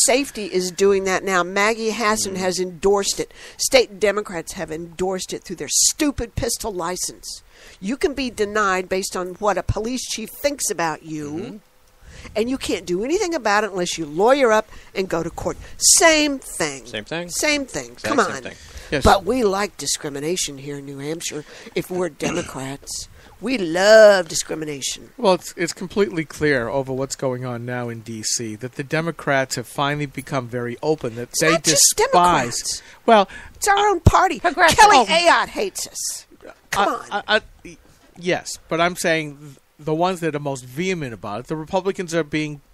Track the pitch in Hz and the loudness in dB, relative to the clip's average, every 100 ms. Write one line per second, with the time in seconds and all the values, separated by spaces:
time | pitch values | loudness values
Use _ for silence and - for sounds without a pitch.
0 | - 254 269 - 196 185 180 170 196 196 | 4 2 0 -6 -4 -2 -2 2 4 4
1 | 190 185 196 190 175 196 208 226 226 214 | 2 -2 0 0 0 2 0 0 -2 -2
2 | 214 214 202 185 185 180 180 170 190 202 | 0 0 -2 -2 -2 -2 -4 0 2 2
3 | 196 - - - - - - 269 214 196 | 2 -4 -6 -12 -20 -8 2 2 2 0
4 | 202 202 208 175 160 - 160 156 170 160 | 0 0 -4 -8 -10 -10 -8 -8 -10 -6
5 | 185 185 - 180 - 170 151 - - - | -4 -4 -6 -10 -10 -10 -4 0 0 2
6 | 302 - 240 - 247 - 220 180 170 180 | 0 -2 -6 -4 -4 -4 -6 -6 -6 -6
7 | - 107 - - - - - - 190 269 | -8 -10 -14 -16 -18 -20 -20 -12 -8 -2
8 | 339 269 254 202 202 208 202 185 185 190 | -2 -2 -6 -4 -2 0 0 0 -2 -4
9 | 196 220 180 175 208 190 - 202 220 254 | -4 -6 -8 -2 0 0 -2 -4 -4 -6
10 | - - 220 - 285 277 - 175 165 151 | -6 -8 -10 -4 -4 -2 -4 -2 -2 -4
11 | 160 151 147 156 - 208 - _ _ _ | -8 -10 -8 -8 -10 -14 -20 _ _ _
12 | - - - 214 233 262 - 208 175 175 | -20 -18 -8 -4 -2 -4 -4 -4 -2 -2
13 | 240 370 370 330 214 202 214 190 175 - | 0 0 0 -2 0 2 0 -2 -4 -4
14 | 156 151 220 285 247 214 - - - - | -6 2 4 6 6 4 0 -8 -10 -6
15 | 190 165 165 - 180 - - - - - | -2 -2 -4 -6 -6 -8 -12 0 4 6
16 | 330 311 302 269 - - 156 135 117 110 | 6 6 4 -2 -8 -6 -6 -6 -10 -10
17 | 104 160 175 - 302 294 269 156 117 120 | -8 -8 -6 -2 0 0 -2 -8 -10 -8
18 | - 269 185 135 107 - - - - 147 | -2 0 0 -2 -10 -16 -18 -18 -6 2
19 | 208 196 180 262 208 190 208 - 139 - | 4 4 4 0 2 0 -4 -6 -6 -6
20 | 156 139 151 185 - 139 143 143 139 139 | -6 -6 -4 -4 -4 -8 -12 -12 -12 -10
21 | 143 165 - 147 - - - 190 - 180 | -8 -6 -8 -10 -12 -18 -10 -8 -6 -4
22 | 180 143 - 160 - 135 135 139 - - | -4 -4 -4 -4 -6 -10 -10 -12 -12 -12
23 | - - - - 220 262 170 170 202 220 | -12 -18 -20 -10 -4 -2 -2 2 8 10
24 | 214 196 170 - - 160 151 139 120 - | 10 8 2 -6 -6 -6 -8 -8 -8 -8
25 | - - 220 180 - - 170 - 185 214 | -12 -2 0 0 -2 -6 -6 -6 -6 0
26 | 208 175 151 - 151 135 117 139 131 131 | 0 -2 -8 -2 0 0 0 -4 -4 -4
27 | 135 - 135 123 127 120 120 123 120 117 | -6 -4 -4 -4 -6 -8 -8 -6 -6 -8
28 | 110 110 107 - 117 107 127 - 139 160 | -10 -8 -4 -4 -4 -8 -10 -10 -4 -4
29 | 165 160 - 135 131 - 120 - 143 147 | -4 -6 -2 0 0 -4 -8 -4 -2 -2
30 | 143 139 127 139 120 123 120 120 151 156 | -6 -8 -6 -6 -4 -6 -8 -4 -2 -2
31 | 127 113 123 - 160 165 165 190 - - | -2 -8 -8 0 2 2 4 4 4 4
32 | 494 302 175 160 120 - - - - - | 4 6 6 4 0 -4 -6 -8 -12 -4
33 | - 220 190 - - - 415 403 415 359 | 4 6 6 -2 -18 -4 2 4 4 4
34 | - - 370 269 - 302 339 302 415 381 | 6 6 4 2 -2 4 6 8 8 8
35 | 202 330 339 247 196 294 196 - - - | 6 4 4 4 2 -4 -6 -6 -10 -8
36 | - - - - - - _ 196 202 220 | -8 -10 -14 -20 -20 -20 _ 0 0 -2
37 | - 202 - 214 - - 175 165 _ _ | -6 -8 0 0 -2 -12 -20 -20 _ _
38 | _ - 175 151 - - - 165 170 - | _ -8 -4 -4 -4 -12 -6 0 0 0
39 | 185 160 151 139 147 131 _ _ 151 156 | 0 0 -2 -10 -20 -20 _ _ -4 0
40 | 180 180 165 147 143 135 123 127 185 180 | 0 0 -4 -4 -4 -6 -8 -6 -4 -4
41 | 135 107 107 104 127 160 156 190 185 190 | -6 -8 -8 -10 -8 -8 -4 -2 -2 -4
42 | 175 165 147 156 151 143 - | -4 -2 -2 -4 -4 -8 -16